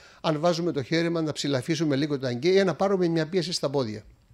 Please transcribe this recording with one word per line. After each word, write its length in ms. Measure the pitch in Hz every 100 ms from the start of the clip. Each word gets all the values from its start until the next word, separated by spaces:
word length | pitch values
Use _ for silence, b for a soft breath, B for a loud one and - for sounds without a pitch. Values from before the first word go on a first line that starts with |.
| B B
αν 200 | - 151
βάζουμε 320 | 175 165 170
το 100 | 143
χέρι 260 | 123 165 170
μας 140 | 170
να 100 | 156
ψηλαφίσουμε 640 | - 143 135 123 156 160 135
λίγο 220 | 151 139
τα 100 | 131
αγκαία 320 | 120 160 190
ή 40 |
να 100 | 190
πάρουμε 340 | 156 196 196 175
μια 180 | 165 156
πίεση 260 | 190 160
στα 180 | 165 147
πόδια. 340 | 139 113 104 - - _